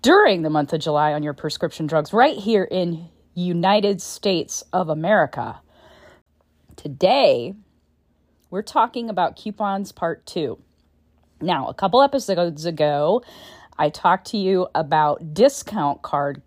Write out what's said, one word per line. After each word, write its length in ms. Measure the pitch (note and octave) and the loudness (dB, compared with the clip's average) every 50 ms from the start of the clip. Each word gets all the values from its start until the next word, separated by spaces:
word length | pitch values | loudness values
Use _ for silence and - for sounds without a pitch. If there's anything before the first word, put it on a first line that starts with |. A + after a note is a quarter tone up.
| - | 6
during 400 | A#3+ F4 G4 G#4 D4 G3+ F3 D#3+ | 6 6 8 8 6 4 2 0
the 80 | D#3 | 0
month 220 | D#3 F#3 - - - | 0 0 0 0 -4
of 80 | D#3 | -4
July 340 | D3 E3 D3 D3 D3+ D3+ D3 | -2 0 0 2 2 2 0
on 100 | D3+ D3+ | -2 -4
your 80 | D3+ C#3+ | -6 -6
prescription 560 | - - D3+ - - - E3 - - D#3+ D3 | -6 -8 -8 -6 -4 -6 -6 -4 -4 -6 -2
drugs 240 | D#3+ D#3+ D3 - - | 0 -2 -2 0 2
right 240 | A3 B3 D4+ - | 4 4 4 2
here 260 | - G3 G#3 A3+ G3+ F3+ | -2 -2 0 2 2 0
in 460 | - - F#3 F3+ F3 E3+ D#3+ E3+ - _ _ _ _ _ | 0 -2 -2 -2 -2 -4 -6 -10 -18 _ _ _ _ _
United 640 | F3 F3 F3+ F3+ E3+ E3+ F#3+ G3+ G#3+ G3 G3+ G3+ E3+ | -6 -4 -2 -2 2 2 4 4 4 2 0 -2 -2
States 640 | - - - - - G3+ F#3+ E3 - - - - - _ - | -6 -14 -14 -6 -2 -2 0 0 -2 -6 -8 -12 -12 _ -4
of 160 | F#3 F#3 D#3+ | -4 -2 -2
America. 720 | D#3 D3+ D#3+ F3 G#3+ G3 D#3 C#3 - C3 - - - - _ _ _ _ _ - - - - - - _ _ _ _ _ _ _ _ _ _ _ - | -4 -4 0 2 4 4 2 0 -2 -8 -8 -8 -10 -14 _ _ _ _ _ -20 -20 -20 -20 -20 -20 _ _ _ _ _ _ _ _ _ _ _ -20
Today, 800 | - - D#3+ C3+ C3 E3+ F#3 A#3+ C#4+ C4 F3 C3 B2 A#2+ D#3 G3 G#3+ G3+ _ _ _ _ _ _ _ _ _ _ _ _ _ _ _ _ _ | -14 -12 -12 -6 0 2 2 4 4 4 4 2 2 -2 -8 -10 -14 -18 _ _ _ _ _ _ _ _ _ _ _ _ _ _ _ _ _
we're 140 | - F#3 G#3 | -10 -10 -10
talking 480 | - - D4+ A3+ B3+ - B3+ A#3 A3+ | -4 0 0 0 0 -2 -8 -8 -6
about 240 | G#3 F#3 F3+ D3 - | -2 -2 -2 -2 -2
coupons 560 | - - G#3+ G#3 - G#3+ G3+ G3 G3 G3+ F#3+ | -6 -12 -12 -8 -6 -4 -4 -4 -4 -6 -10
part 340 | - - - E3 E3 - _ | -10 -6 -6 -6 -6 -6 _
two. 340 | - - F3+ D#3 B2+ - - _ _ _ _ _ _ _ _ _ _ _ _ _ _ _ _ | -10 -8 -6 -6 -6 -6 -10 _ _ _ _ _ _ _ _ _ _ _ _ _ _ _ _
Now, 260 | D3+ E3+ F3 D3 C3 | -4 -2 -2 -2 -4
a 80 | - - | -6 -6
couple 280 | - - F#3+ F3 B3 C#4 | -4 -4 2 4 4 4
episodes 640 | C#4 C#4 C#4 - - G3 E3+ F3 E3+ D#3+ D3 D#3 | 4 2 -2 -2 -2 -2 0 0 -2 -2 -6 -8
ago, 580 | E3+ E3 D3+ D3+ D3 D3 C#3+ D3 D#3+ G3+ B3+ - - - - - - - - - - - - | -8 -2 0 0 0 2 0 2 2 0 0 -2 -6 -20 -20 -20 -20 -20 -20 -20 -20 -4 -2
I 100 | D#3 - | -2 -2
talked 400 | - - - F3 F3+ F#3+ - - | -2 2 2 2 2 2 0 -6
to 80 | - | -6
you 320 | G#3+ G3 F#3+ G3 F#3 F3+ - _ | -2 0 0 0 0 0 -2 _
about 580 | D3 D#3+ C#3 E3 D#3 D3+ D3 D3 - - D#3+ D3+ | -4 -2 0 2 2 4 2 0 -2 -6 -10 0
discount 680 | D#3 A3+ C#4+ C4+ - - - G#3+ G#3+ D3+ C#3+ C#3+ - - | 4 4 4 4 2 -14 -10 -6 -2 -2 -2 -2 -4 -6
card 380 | - - C#3+ C#3+ C#3+ C#3 C#3+ _ | -6 -4 -2 -2 -4 -6 -8 _